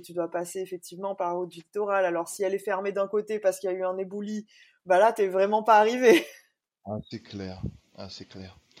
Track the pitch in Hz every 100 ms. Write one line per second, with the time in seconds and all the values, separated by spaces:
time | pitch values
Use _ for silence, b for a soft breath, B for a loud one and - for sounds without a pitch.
0 | 175 175 170 170 175 190 185 180 - 175
1 | 196 190 175 175 180 165 - 208 208 196
2 | 185 170 170 - 190 196 214 190 202 196
3 | 196 208 208 214 196 180 190 185 185 185
4 | 190 202 208 214 208 b b b - 180
5 | 214 233 196 185 196 214 220 214 214 247
6 | 254 170 - B B _ _ _ 98 104
7 | - 113 - 101 95 92 - - _ -
8 | 98 - 95 98 95 92 _ b